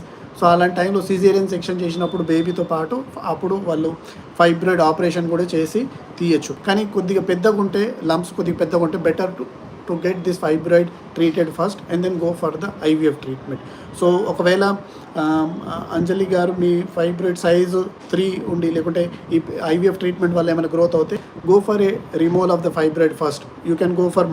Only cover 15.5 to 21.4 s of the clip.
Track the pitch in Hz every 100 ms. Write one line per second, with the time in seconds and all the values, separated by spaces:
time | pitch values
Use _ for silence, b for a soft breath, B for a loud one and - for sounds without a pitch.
15.5 | 180 - 165 - 170 170 190 185 180 175
16.5 | 180 175 175 175 175 175 175 180 175 175
17.5 | 175 180 185 196 - - 180 190 185 214
18.5 | 170 165 160 165 170 175 B B 165 -
19.5 | - 165 170 190 185 180 180 175 175 170
20.5 | 165 160 165 170 165 156 208 - -